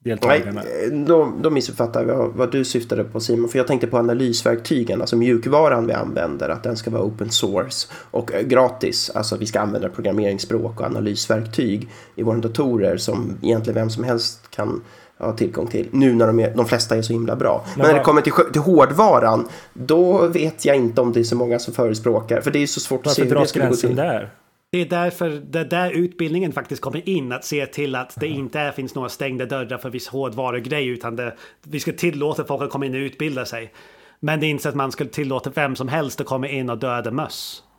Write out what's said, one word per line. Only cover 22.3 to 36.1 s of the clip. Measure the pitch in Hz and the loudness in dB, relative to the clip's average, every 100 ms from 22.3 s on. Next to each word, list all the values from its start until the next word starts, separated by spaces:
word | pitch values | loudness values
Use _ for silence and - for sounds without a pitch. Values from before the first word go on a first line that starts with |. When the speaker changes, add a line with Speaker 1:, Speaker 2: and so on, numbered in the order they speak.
| 117 | -2
Speaker 2:
för | - | 0
det | 143 | 0
är | 143 | 0
så | - | -4
svårt | - 131 | -4 -2
att | 151 | 0
Speaker 1:
Varför | |
Speaker 2:
se | 143 | 2
hur | 131 | 4
det | 147 | 4
Speaker 1:
dras | - | 2
Speaker 2:
skulle | - | 2
gå | 135 | 2
Speaker 1:
gränsen | 120 120 | 2 2
Speaker 2:
till. | 123 | 0
Speaker 1:
där? | 165 113 107 - _ _ _ | 0 -2 -6 -16 _ _ _
Speaker 3:
Det | 180 | -4
är | 165 | -2
därför | 175 175 175 170 | 0 -2 -2 -4
det | 147 143 156 | -6 -6 -6
där | 151 170 180 | -2 -2 0
utbildningen | 165 175 175 160 170 185 | 0 -2 -2 -2 0 -2
faktiskt | 139 127 139 | -4 -6 -8
kommer | - 143 170 | -6 -6 -2
in, | 185 131 | -2 -2
att | 127 | -8
se | - 147 135 | -6 -4 -4
till | - 143 | -4 -4
att | 131 131 - | -4 -8 -8
det | 147 | -6
Speaker 1:
Ja. | |
Speaker 3:
inte | 143 131 147 | -6 -6 -4
är, | 147 | -4
finns | 139 131 | -4 -8
några | - 123 | -6 -8
stängda | - 139 127 123 | -6 -6 -6 -6
dörrar | 135 123 123 | -6 -6 -8
för | 135 | -8
viss | 123 - | -10 -8
hårdvarugrej, | 131 135 110 127 120 120 151 131 | -6 -6 -4 -4 -4 -4 -4 -2
utan | 120 117 117 | -4 -8 -8
det, | 123 - - _ | -8 -10 -20 _
vi | - 147 | -10 -6
ska | 151 | -6
tillåta | - 175 143 147 156 | -2 -2 -2 -4 -4
folk | 143 139 | -4 -4
att | 135 | -4
komma | 139 139 | -4 -4
in | |
och | 131 | -4
utbilda | 139 135 156 131 | -6 -6 -6 -6
sig. | 120 117 113 - - - - _ | -8 -10 -14 -20 -20 -20 -20 _
Men | 151 156 | -4 0
det | 156 | 0
är | |
inte | 143 | 0
så | 151 | -2
att | |
man | 139 135 | -2 -4
skulle | 123 135 | -4 -8
tillåta | - 143 131 147 | -6 -4 -4 -4
vem | 139 143 131 | -4 -2 -2
som | 131 | -4
helst | 151 143 | -2 -4